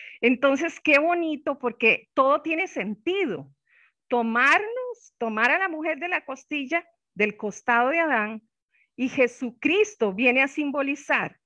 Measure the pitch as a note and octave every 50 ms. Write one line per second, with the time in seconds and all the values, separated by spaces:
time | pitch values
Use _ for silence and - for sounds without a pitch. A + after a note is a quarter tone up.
0 | - - - - - A#3+ B3+ B3+ - C#4 C4+ C4+ D#4+ E4 - - - D#4 D4 C#4
1 | D4+ E4+ F4 F4 E4+ D#4+ D4+ C#4+ - D#4 C#4 C#4+ - A#3+ A#3 - A#3+ A3 F#3 -
2 | - _ - - C4+ C4+ C#4+ D4 D4+ D#4+ D#4+ D#4+ F#4+ F#4 F#4 C#4+ F#3+ G#3 G#3 -
3 | - E4+ F#4 G4+ F#4+ C4+ F3+ D3 C#3+ C3+ _ _ _ _ _ _ _ _ _ _
4 | _ - B3+ A#3+ A3+ A3+ A3+ A#3+ B3+ C#4 D#4 F#4 G4+ A4 A#4 B4+ B4+ B4 A4+ _
5 | _ - _ - A#3+ A3+ G#3+ G#3+ A3+ B3 D4 F4+ F#4+ F#4 D#4+ D#4 D#4 E4+ D#4 C4+
6 | D#4+ F4+ F4+ D#4 - - C4+ B3+ - - D4+ D4 C#4 B3+ E4 E4+ E4+ _ _ _
7 | _ _ _ F3 G#3+ G#3+ G#3 - - G#3 G3 - - - A#3+ A#3 B3 C4 D#4+ E4+
8 | E4 D#4 C4+ A3+ G#3 G#3+ A3 A3 _ _ _ _ _ _ _ _ _ _ _ -
9 | B3 C4 - C#4+ B3 A#3 - - C4 A#3+ - - - - E4 G4+ G#4+ G#4 - -
10 | A#3 G3+ F#3 G3 B3+ B3 A#3+ C4 C4+ C4+ - - D4 C#4+ C4 D4 C#4 C#4 C#4+ -
11 | - - C#4+ A3+ F3+ E3 - _ _